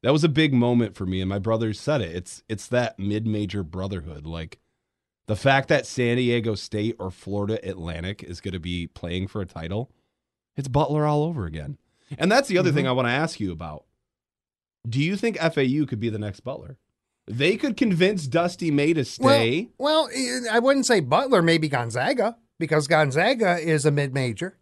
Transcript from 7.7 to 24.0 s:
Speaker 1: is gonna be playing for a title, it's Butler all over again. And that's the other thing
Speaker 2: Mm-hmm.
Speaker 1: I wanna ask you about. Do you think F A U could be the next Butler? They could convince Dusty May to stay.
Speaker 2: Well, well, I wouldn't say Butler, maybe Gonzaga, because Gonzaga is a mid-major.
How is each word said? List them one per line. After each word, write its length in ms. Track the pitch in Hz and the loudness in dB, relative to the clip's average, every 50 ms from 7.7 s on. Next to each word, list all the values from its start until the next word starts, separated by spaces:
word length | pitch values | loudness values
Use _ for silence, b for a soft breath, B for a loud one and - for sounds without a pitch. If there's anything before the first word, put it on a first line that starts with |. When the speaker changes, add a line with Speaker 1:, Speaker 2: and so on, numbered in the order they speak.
| 95 92 82 85 82 80 85 92 104 - - | -10 -8 -8 -8 -8 -8 -8 -8 -10 -10 -12
Speaker 1:
is 160 | - 87 - | -14 -14 -10
gonna 180 | - 98 90 92 | -8 -8 -8 -6
be 300 | 80 87 90 87 85 80 | -6 -6 -6 -6 -6 -8
playing 400 | _ - - 85 87 92 95 95 | _ -12 -10 -6 -6 -4 -6 -6
for 120 | - 107 | -6 -8
a 60 | 98 | -8
title, 460 | 87 - 85 82 82 95 107 127 - _ _ _ _ _ _ _ _ _ _ _ _ _ | -8 -10 -12 -10 -6 -6 -6 -8 -8 _ _ _ _ _ _ _ _ _ _ _ _ _
it's 100 | - 139 | -10 -8
Butler 400 | 135 120 139 151 135 147 151 151 | -2 0 0 0 2 0 0 0
all 160 | 151 151 147 147 | 2 2 0 0
over 240 | 165 170 147 98 | -2 -2 -4 -6
again. 320 | 82 78 80 73 69 143 - _ _ B B B B 147 B | -6 -6 -8 -10 -10 -12 -14 _ _ B B B B -6 B
And 140 | - 185 208 | 0 4 4
that's 160 | 254 277 - | 4 2 4
the 100 | 196 175 | 0 2
other 140 | 185 180 139 | 2 2 2
thing 100 | 156 135 | 2 2
Speaker 2:
Mm-hmm. 20 | 131 | 2
Speaker 1:
I 40 | 127 | 2
wanna 160 | 127 127 120 | 2 2 2
ask 280 | 120 135 160 156 - - | 2 2 2 0 -2 -4
you 140 | 107 95 87 | -6 -6 -6
about. 320 | 80 85 80 76 73 _ _ _ _ _ _ _ _ _ _ _ _ _ _ _ _ _ _ _ _ _ 120 | -6 -10 -12 -12 -14 _ _ _ _ _ _ _ _ _ _ _ _ _ _ _ _ _ _ _ _ _ -4
Do 120 | 113 131 | -2 0
you 160 | 147 165 196 | 0 0 0
think 200 | 190 220 233 208 - | 0 -2 -2 -2 0
F 180 | 160 165 156 | 0 0 2
A 80 | - 139 | 2 2
U 220 | 127 131 151 151 | 2 2 0 0
could 140 | - - 107 | -2 -2 -4
be 80 | 110 117 | -4 -4
the 100 | 107 107 | -4 -4
next 220 | 104 104 98 - | -6 -6 -8 -8
Butler? 380 | _ 127 139 - - - 135 _ _ _ _ _ _ _ _ _ _ - | _ -10 -10 -10 -12 -16 -18 _ _ _ _ _ _ _ _ _ _ -10
They 280 | 104 117 139 165 214 | -4 0 0 0 0
could 200 | 220 - 285 214 | 0 -2 -4 0
convince 500 | - 269 226 190 156 180 190 214 190 151 | 0 2 2 4 4 2 2 2 0 -4
Dusty 460 | 131 117 165 170 180 180 - 175 165 147 | -2 0 0 0 0 -2 -4 -2 0 2
May 220 | 143 143 156 170 | 2 2 2 2
to 100 | 160 127 | 0 0
stay. 640 | - - - - 262 277 285 117 113 127 160 220 - _ _ | -4 -4 0 4 4 4 6 4 2 0 0 -4 -6 _ _
Speaker 2:
Well, 300 | 254 294 311 311 311 - - | -2 0 2 2 0 -2 -2
well, 300 | 269 262 240 247 254 247 233 | -4 -4 -4 -4 -4 -2 2
I 80 | 214 233 | 2 4
wouldn't 280 | 233 262 277 277 254 | 4 4 4 4 4
say 120 | - 247 202 | 4 4 2
Butler, 440 | 156 120 135 190 277 269 269 196 165 | 4 2 2 2 4 4 4 4 6
maybe 260 | 165 165 165 156 151 | 6 4 4 2 0
Gonzaga, 720 | 135 127 120 117 110 123 127 180 285 247 208 220 233 _ _ _ _ _ | -2 -2 -2 -2 -2 -2 0 0 0 0 0 -2 -2 _ _ _ _ _
because 300 | 170 151 156 151 151 135 | -4 0 0 0 2 4
Gonzaga 680 | 170 156 156 143 127 147 175 220 277 233 226 185 175 | 4 4 4 4 2 2 2 2 2 2 2 2 0
is 300 | 170 156 170 160 151 135 | 0 0 0 0 2 2
a 60 | 156 143 | 2 2
mid-major. 680 | 143 | 2